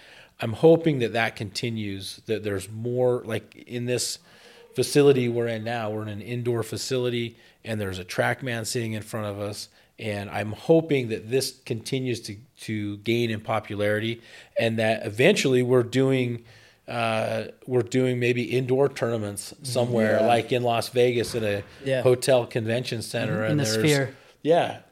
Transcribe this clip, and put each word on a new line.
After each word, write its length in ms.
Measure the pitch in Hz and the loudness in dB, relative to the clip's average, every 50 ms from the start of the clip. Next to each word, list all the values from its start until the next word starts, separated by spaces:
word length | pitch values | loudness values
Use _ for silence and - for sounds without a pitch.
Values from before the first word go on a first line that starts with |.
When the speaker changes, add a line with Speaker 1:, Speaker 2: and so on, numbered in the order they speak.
| - - - - - - _ - | -20 -20 -20 -20 -20 -20 _ -8
Speaker 1:
I'm 120 | 120 117 107 | -6 -6 0
hoping 480 | - - 160 165 160 165 165 147 131 | 4 6 8 8 6 4 2 0 0
that 120 | 117 104 104 | 0 0 0
that 200 | 117 113 113 - | 0 0 -2 -2
continues, 840 | - 117 95 - - - 120 113 110 107 101 98 95 95 - - - - | -6 -10 -8 -8 -6 -6 -4 -4 -4 -6 -6 -6 -8 -10 -12 -14 -10 -6
that 180 | - 110 101 107 | -4 -4 -4 -2
there's 260 | 107 101 95 90 107 | -4 -4 -4 -6 -8
more, 520 | 110 110 113 120 120 127 127 123 123 123 - | -10 -8 -6 -4 -2 2 2 2 2 0 -2
like, 320 | 110 110 110 - - - - - | -4 -6 -6 -8 -10 -20 -20 -16
in 200 | - 120 123 120 | -10 -8 -6 -2
this 340 | 123 123 113 - - - - _ - - - - - - - - - - | -2 -2 -2 -2 -4 -6 -10 _ -20 -20 -20 -20 -20 -20 -20 -20 -8 -2
facility 520 | - 120 - - 147 139 143 135 127 123 120 | -2 -2 2 4 6 8 8 6 6 4 0
we're 200 | 117 120 117 117 | 0 0 -2 -2
in 160 | 113 110 107 | -4 -4 -4
now, 260 | 113 120 117 110 107 | -4 -4 -4 -4 -4
we're 120 | 107 107 107 | -4 -6 -6
in 60 | 107 | -6
an 140 | 104 104 107 | -8 -10 -8
indoor 400 | - 123 123 117 120 120 113 110 | -8 -6 -4 -2 0 0 0 -2
facility 720 | - 117 101 - - 131 127 123 123 120 120 117 117 113 - _ - _ _ - | -4 -6 -8 -6 -4 -2 -2 -2 -2 -2 -2 -4 -6 -8 -14 _ -20 _ _ -10
and 160 | - 113 107 | -8 -6 -4
there's 180 | 101 95 92 95 | -4 -6 -6 -8
a 60 | 90 | -10
TrackMan 600 | - - - 123 120 120 - 139 127 117 117 110 | -8 -2 -2 0 0 0 -2 -4 -6 -6 -6 -6
sitting 280 | - - 127 113 113 110 | -6 -4 -4 -4 -4 -6
in 100 | 107 98 | -8 -8
front 240 | - - 110 107 | -8 -8 -6 -6
of 140 | 104 101 101 | -6 -6 -6
us. 280 | 104 104 107 - - - _ _ _ _ _ - | -6 -6 -6 -8 -12 -16 _ _ _ _ _ -10
And 320 | 113 110 101 101 101 101 | -8 -6 -6 -6 -6 -6
I'm 220 | - 104 104 107 104 | -6 -6 -6 -6 -8
hoping 560 | - - - 165 165 160 160 147 135 120 110 | -4 2 4 4 4 4 2 0 0 0 -2
that 220 | 110 92 104 110 | -4 -6 -6 -2
this 280 | 127 135 131 - - _ - | -2 -2 -2 -2 -6 _ -8
continues 540 | - 127 110 - - 139 131 131 127 117 107 | -8 -8 -6 -6 -4 -4 -2 -2 -2 -4 -4
to, 160 | - - 101 104 123 _ _ - | -6 -10 -14 -14 -16 _ _ -16
to 380 | - - 110 107 104 104 101 101 | -10 -6 -6 -4 -4 -6 -8 -6
gain 320 | 104 113 117 120 120 113 | -2 0 0 2 2 0
in 100 | 110 104 | -2 -4
popularity 800 | 107 - 110 107 - - 107 101 104 104 104 107 110 113 113 113 - - - - - - - | -4 -2 -2 -2 -4 -4 -4 -2 0 0 0 0 0 -2 -6 -6 -10 -20 -20 -20 -18 -10 -4
and 220 | - 120 113 113 113 | 0 0 0 2 2
that 260 | 110 110 113 107 - | 2 2 2 2 -2
eventually 600 | 113 104 110 131 180 214 - - 139 127 123 123 | -4 0 4 4 6 6 4 4 2 4 4 4
we're 180 | 123 127 127 117 | 4 4 4 4
doing, 640 | 107 - 131 135 135 135 131 123 120 120 120 - - - - - - _ _ _ - | 4 2 2 2 4 2 2 0 -2 -4 -8 -10 -16 -20 -20 -20 -20 _ _ _ -8
uh, 560 | 120 120 117 113 110 110 113 110 113 110 107 - - - - - | -4 -2 -2 0 0 0 -2 -2 -2 -4 -6 -8 -12 -14 -6 -2
we're 140 | 127 123 117 | 0 0 0
doing 360 | - - 127 127 127 123 123 | 2 2 2 2 2 2 2
maybe 240 | 120 120 123 123 117 | 2 0 2 0 0
indoor 460 | - 117 127 131 123 127 131 139 135 | -2 0 -2 0 2 2 2 2 2
tournaments 640 | 135 - 127 117 117 113 104 101 101 95 - - - | 0 -2 -2 -2 -2 -2 -4 -6 -8 -8 -10 -14 -14
Speaker 2:
Mm-hmm. 120 | - - | -14 -10
Speaker 1:
somewhere, 540 | 127 120 127 120 123 120 113 110 107 107 107 | -4 0 0 0 2 2 2 4 4 4 4
Speaker 3:
Yeah. 60 | 110 | 4
Speaker 1:
like 240 | 113 120 117 113 - 131 | 4 4 4 2 2 0
in 120 | 123 123 | 0 2
Las 240 | 120 117 113 107 - | 2 2 0 0 0
Vegas 480 | - 123 120 127 120 117 107 - - | 2 4 4 4 4 2 0 -2 -2
at 60 | 120 110 | -2 -2
a 180 | 104 101 101 - - - - - | -2 -2 -2 -6 -10 -14 -8 -4
Speaker 3:
Yeah. 180 | 135 131 127 117 | -2 0 2 4
Speaker 1:
hotel 440 | 127 123 123 - - 131 123 117 | 4 4 4 4 4 4 4 2
convention 540 | - - 127 110 110 113 123 127 - 127 110 107 | 0 -2 -4 -2 0 -2 -2 -2 -4 -6 -6 -6
center. 320 | - - 117 113 110 107 | -6 -6 -4 -4 -2 -2
Speaker 4:
Mm-hmm. 80 | 107 110 | -2 0
Speaker 1:
And 80 | 110 151 | 0 0
Speaker 4:
In 40 | 147 | 2
the 60 | - | 2
Speaker 1:
there's 100 | 107 110 110 | 0 2 2
Speaker 4:
Sphere. 380 | 110 151 147 139 135 120 - - - - - _ - | 4 4 4 4 2 -2 -6 -12 -20 -20 -16 _ 2
Speaker 1:
Yeah. 360 | 143 170 170 131 - - - - _ | 2 4 4 4 0 -4 -8 -14 _